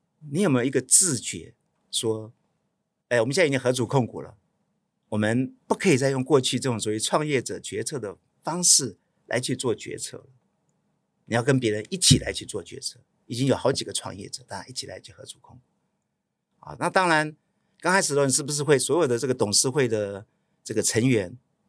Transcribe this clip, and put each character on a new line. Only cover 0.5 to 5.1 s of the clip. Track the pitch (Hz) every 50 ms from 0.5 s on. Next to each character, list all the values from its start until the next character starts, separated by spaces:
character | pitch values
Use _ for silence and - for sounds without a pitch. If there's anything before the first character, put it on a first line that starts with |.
| 135 123
有 | 120
一 | 139
个 | 131 135
自 | 127 - - - - 180 139 107
觉 | - - - 87 80 - - _ _ _ _ _ _ _
说， | - - - 113 110 110 110 107 - _ _ _ _ _ _ _ _ _ _ _ _ _ _ -
哎， | 120 120
我 | 110
们 | 123 143
现 | 190
在 | 180 147
已 |
经 | 139 127
合 | 123 123
组 | 127 127 120 101
控 | - 139 120
股 | 107 - 85
了， | 67 - - _ _ _ _ _ _ _ _ _ _ _ _ _ _
我 | -